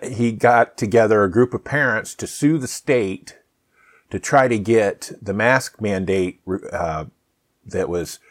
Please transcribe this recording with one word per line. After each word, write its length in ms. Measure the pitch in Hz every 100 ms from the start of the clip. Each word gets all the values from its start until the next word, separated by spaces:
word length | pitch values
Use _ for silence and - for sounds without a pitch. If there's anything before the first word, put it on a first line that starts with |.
| -
he 220 | 110 117
got 480 | 110 120 120 117 -
together 460 | 107 113 110 107
a 60 | 98
group 220 | 104 127
of 120 | 113
parents 500 | - 143 131 110 -
to 140 | - 104
sue 300 | - 143 160
the 100 | 127
state 680 | - - 123 98 95 - - _ _ _ _ _ _ -
to 100 | 98
try 260 | - 143 131
to 100 | 113
get 540 | 98 113 101 - - -
the 140 | 101
mask 460 | 101 113 131 - -
mandate, 600 | 107 95 92 95 90 - - 98 -
uh, 340 | 87 82 78 78 _ _ _ _ _ -
that 220 | 95 87
was 320 | 87 82 - _